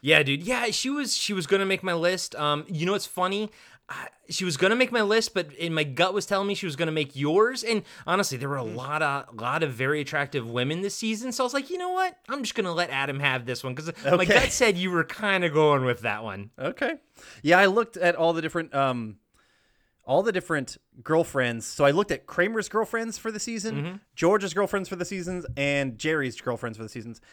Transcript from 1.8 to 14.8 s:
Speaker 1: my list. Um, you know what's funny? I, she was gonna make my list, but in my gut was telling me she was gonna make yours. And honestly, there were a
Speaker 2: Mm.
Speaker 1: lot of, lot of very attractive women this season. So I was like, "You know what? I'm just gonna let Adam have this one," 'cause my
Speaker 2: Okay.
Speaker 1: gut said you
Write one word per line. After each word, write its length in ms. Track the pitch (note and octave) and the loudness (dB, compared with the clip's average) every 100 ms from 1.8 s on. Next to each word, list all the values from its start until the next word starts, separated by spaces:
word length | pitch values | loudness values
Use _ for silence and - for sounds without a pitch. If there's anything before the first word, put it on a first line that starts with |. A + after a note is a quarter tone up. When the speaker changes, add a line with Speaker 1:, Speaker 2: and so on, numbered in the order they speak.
Speaker 1:
my 120 | F#3 | 0
list. 400 | E3+ E3+ F#3 - - | 2 2 0 -4 -2
Um, 280 | D3 D3 D3+ | 0 0 -2
you 160 | E3 E3+ | -2 0
know 60 | |
what's 140 | G#3 - | 0 -2
funny? 440 | - F#3 G3+ G#3+ - - - _ | -2 0 0 -4 -10 -20 -20 _
I, 200 | - - _ _ | -14 -14 _ _
she 160 | F3 | -4
was 120 | F#3 C#3 | -2 2
gonna 180 | F#3+ A3+ | 4 4
make 140 | B3+ | 2
my 120 | A#3 | 2
list, 320 | G#3 A3 A3 | 4 2 2
but 180 | - E3 | -2 -4
in 180 | C#3 E3 | -6 -4
my 100 | D#3+ | 0
gut 300 | D3+ C3 F#3 | -2 2 2
was 120 | G3 - | 2 0
telling 220 | G3+ G3 | 0 0
me 60 | |
she 120 | G3 F#3+ | -2 -4
was 80 | |
gonna 160 | C#3 E3 | -2 -2
make 240 | D#3 C#3+ | 0 -4
yours. 480 | C3+ C#3+ E3+ A3 B3+ | -2 2 4 4 0
And 200 | A3+ A3 - - - | -2 -2 -2 -14 -2
honestly, 300 | F3+ G3 C3 | 0 0 -2
there 100 | C#3 | -4
were 80 | C#3 | -4
a 40 | |
Speaker 2:
Mm. 100 | A#2 A2 | -4 -8
Speaker 1:
lot 260 | C3 D3+ | -4 -2
of, 340 | D3+ C#3 - A#2 | 0 -2 -6 -6
lot 220 | A#2 D3 | -2 0
of 100 | D#3+ | -2
very 280 | A#2 C3 D3+ | 0 0 0
attractive 480 | C#3+ D3+ C#3 C#3+ A#2 | -2 -2 -2 -4 -4
women 300 | A#2+ B2+ E3 | -2 -2 -2
this 160 | G3 - | -4 -4
season. 340 | A3 A3 B3+ | -4 -4 -4
So 120 | A#3 | -2
I 40 | B3+ | -2
was 80 | |
like, 160 | C#4 C#4 | -2 -4
"You 80 | F4+ | -6
know 120 | F4+ | -2
what? 260 | F#4 F#4 F4+ - | 0 -2 -4 -8
I'm 140 | C#4 | -6
just 120 | A#3+ - | -4 -2
gonna 160 | F#3+ | -2
let 180 | E3 F3 | 0 -2
Adam 300 | C3+ C#3 C#3 | 0 -2 0
have 260 | C#3+ C3 A#2+ | 0 0 -4
this 160 | B2 | -6
one," 120 | C3 B2+ | -6 -8
'cause 160 | D#3 D#3+ | -10 -6
my 60 | C#3 | 2
Speaker 2:
Okay. 140 | F3 F#3 | 4 6
Speaker 1:
gut 240 | G#3 C4+ | 4 4
said 240 | - A#3 | 2 2
you 120 | F3+ | 2